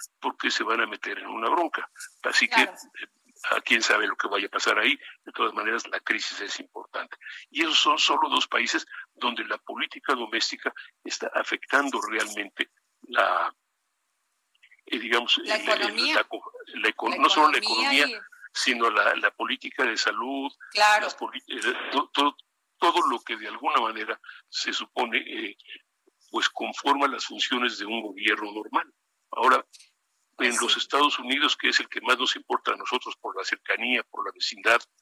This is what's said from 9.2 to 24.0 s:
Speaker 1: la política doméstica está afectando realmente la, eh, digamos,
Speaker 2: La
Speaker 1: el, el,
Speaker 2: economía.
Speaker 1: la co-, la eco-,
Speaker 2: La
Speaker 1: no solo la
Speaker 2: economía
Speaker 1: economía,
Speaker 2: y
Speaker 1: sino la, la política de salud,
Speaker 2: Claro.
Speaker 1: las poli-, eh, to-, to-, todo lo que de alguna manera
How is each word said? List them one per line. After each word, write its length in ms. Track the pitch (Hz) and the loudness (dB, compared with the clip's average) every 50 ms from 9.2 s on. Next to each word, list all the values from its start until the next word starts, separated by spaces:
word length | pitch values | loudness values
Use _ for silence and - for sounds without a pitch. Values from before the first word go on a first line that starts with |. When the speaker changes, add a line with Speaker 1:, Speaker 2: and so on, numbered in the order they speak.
| - 123 117 113 107 | -2 -2 -2 -2 -4
Speaker 1:
la 140 | - - - | -4 -6 -6
política 560 | _ - 110 117 151 - - 147 - - 139 | _ -10 -6 -6 -6 -6 -6 -6 -2 -2 0
doméstica 580 | 123 117 107 113 110 - - - - - - - - - - _ _ | 0 -2 -2 -2 -2 -2 -2 -4 -6 -6 -6 -6 -6 -12 -20 _ _
está 260 | - - - - - - - | -8 -8 -6 -6 -6 -2 -2
afectando 680 | - - - - - - - 135 139 139 139 123 117 | -2 -2 -2 -4 -6 -2 2 2 2 2 2 -2 -4
realmente 680 | - 107 110 110 107 104 104 104 101 98 - - - - _ _ _ _ _ _ - 131 | -4 -2 -2 -2 -2 -2 -4 -6 -8 -6 -6 -6 -6 -6 _ _ _ _ _ _ -16 -2
la, 440 | 123 113 98 95 90 87 87 - - _ _ _ _ _ _ _ _ _ _ _ _ _ _ _ _ _ _ _ _ _ _ _ - _ _ | 0 2 2 4 2 0 0 -2 -4 _ _ _ _ _ _ _ _ _ _ _ _ _ _ _ _ _ _ _ _ _ _ _ -20 _ _
eh, 120 | - - 120 | -6 -6 -4
digamos, 400 | - 226 233 240 240 240 - - | 0 0 0 2 2 2 0 0
Speaker 2:
La 180 | - - 214 | 0 0 -2
Speaker 1:
el, 60 | 214 | 0
el, 60 | 214 220 214 202 | 0 0 0 2
Speaker 2:
economía. 340 | 208 208 208 226 247 294 311 | 0 -2 0 0 0 2 2
Speaker 1:
la 100 | - - | 2 0
co-, 280 | - - - - - - - - - - | 0 -6 -10 -10 -14 -16 -16 -16 -14 -6
la 140 | - - 107 | -2 0 0
eco-, 200 | - - - 117 | 0 0 -2 -2
Speaker 2:
La 60 | - | 2
Speaker 1:
no 120 | 123 143 - | 4 4 4
solo 220 | - 156 151 151 | 6 6 6 6
la 80 | 143 123 | 6 4
Speaker 2:
economía 460 | 113 110 110 110 - - 135 139 147 | 2 2 0 2 2 4 4 4 4
Speaker 1:
economía, 140 | 135 113 104 | 4 0 -6
Speaker 2:
y 140 | - - - - - - - | -12 -18 -20 -20 -20 -10 -6
Speaker 1:
sino 360 | - - 135 123 117 117 113 | 0 0 0 2 4 2 4
la, 260 | 107 104 101 113 - | 4 4 4 4 2
la 140 | 67 104 101 | 2 0 0
política 520 | - - 113 113 127 131 - 143 - - 131 | 0 -2 -4 -4 -4 -6 -8 -8 -4 -2 0
de 120 | 120 110 | 0 0
salud, 560 | - - 110 104 110 117 131 139 139 135 139 - _ - - | 0 0 0 0 -2 -4 -4 -4 -6 -6 -8 -10 _ -18 -6
Speaker 2:
Claro. 340 | - 208 208 214 214 214 - | 2 4 6 6 6 4 2
Speaker 1:
las 100 | - - | -2 -4
poli-, 260 | - - - - - - - | -6 -8 -8 -8 -12 -12 -10
eh, 120 | - - - 120 - - - - | -6 -2 -2 -2 -2 -2 -4 -2
to-, 200 | - - - - | -2 -2 -2 0
to-, 240 | - - 143 143 - - _ _ _ _ _ _ _ _ | 0 2 2 2 0 -2 _ _ _ _ _ _ _ _
todo 300 | - 170 160 175 156 139 | 2 4 4 4 2 2
lo 100 | 123 - | 0 -2
que 160 | - - 117 | -4 -8 -8
de 120 | 107 107 110 | -8 -8 -10
alguna 320 | 110 - 135 156 151 135 | -10 -4 -2 0 2 2
manera 400 | 117 110 110 107 | 2 0 -2 -4